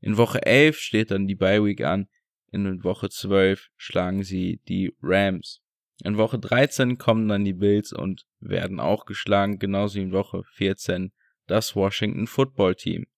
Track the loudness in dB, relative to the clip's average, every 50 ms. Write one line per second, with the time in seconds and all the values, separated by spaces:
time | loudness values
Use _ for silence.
0 | -4 -2 2 2 2 2 2 -2 2 4 6 6 6 6 4 0 -8 -2 0 0
1 | 0 2 0 0 0 -2 0 0 2 4 4 4 4 2 0 0 -2 -2 0 -2
2 | -4 _ _ _ _ _ _ _ _ _ -4 -4 -2 -2 -4 -2 -2 -4 -4 -2
3 | -6 -8 -8 -8 -4 2 4 4 4 4 2 0 -6 _ _ _ -16 -4 -2 -2
4 | -2 0 -2 -4 -4 -4 -4 -4 -2 -4 -4 -6 _ -6 -4 -2 -2 -4 -4 _
5 | -2 0 2 2 2 2 -2 -4 -8 -14 -20 _ _ _ _ _ _ _ _ _
6 | -6 -4 0 0 0 0 0 -6 -2 0 2 2 2 2 2 0 0 0 0 -2
7 | 0 2 2 2 2 0 0 0 0 0 0 2 2 4 4 2 0 -4 -8 -6
8 | -6 -6 -6 -8 -12 _ _ _ -8 -4 -4 -4 -4 -4 -6 -4 0 0 0 -2
9 | -2 -12 -12 -10 -2 0 2 2 2 0 -2 -4 -4 -2 -2 -2 -2 -2 -4 -6
10 | -6 -2 -2 -2 -2 -2 -6 -10 -10 _ _ -2 0 0 0 -2 -4 -4 -4 -4
11 | -4 -8 _ _ _ _ _ _ _ -2 -2 -2 -2 -2 -2 0 0 0 0 -2
12 | -4 -4 -4 -4 -6 -4 0 0 0 0 _ 2 2 2 2 0 -4 -6 -6 -6
13 | -8 _ _